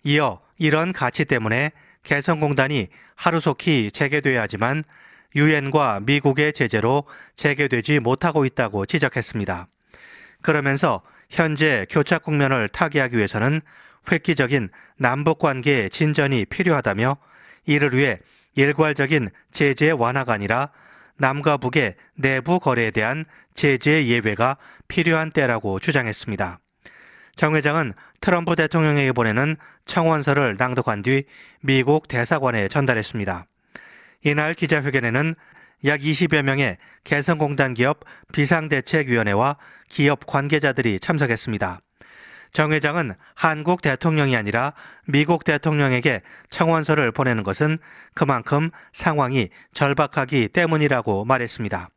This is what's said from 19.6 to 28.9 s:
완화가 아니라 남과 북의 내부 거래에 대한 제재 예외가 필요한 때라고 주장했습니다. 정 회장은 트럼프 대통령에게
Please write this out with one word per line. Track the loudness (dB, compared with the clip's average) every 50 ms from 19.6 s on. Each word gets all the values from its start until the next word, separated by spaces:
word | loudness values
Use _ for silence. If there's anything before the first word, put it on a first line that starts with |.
| 0 0 2 2 2 0
완화가 | 2 2 0 0 0 -2 -2 -2
아니라 | -4 -4 -2 -2 -2 -2 -2 -6 _ -20 -20 -20 -20 -20 -20 _ _ 0
남과 | 0 0 0 2 2 0 0 2
북의 | 0 0 0 0 0 0 -4 _ -20 _ _
내부 | -2 0 0 0 0 0 0 0 2
거래에 | 2 2 2 2 0 0
대한 | 0 0 -2 0 -2 -4 -8 _ -16 -20 _ _ _
제재 | 0 2 2 2 2 2 2 2 2 2
예외가 | 2 2 2 2 0 0 2 0 0 0 _ -12 -20 -20 -20 -18 _
필요한 | -2 0 0 2 0 0 -2 -2
때라고 | 0 0 0 0 0 -2 -2 -4 -4 -2
주장했습니다. | -2 0 0 0 -2 -2 -6 -6 -6 -8 -4 -4 -4 -6 -6 -14 _ _ _ _ _ -20 -20 -20 -20 -20 -20 -20 -20 _ _
정 | -2 -2 0 0
회장은 | 0 0 0 0 0 -2 -4 -6 -10 -18 -20 _ _
트럼프 | -2 0 0 0 0 -2 0
대통령에게 | 0 0 0 2 2 2 4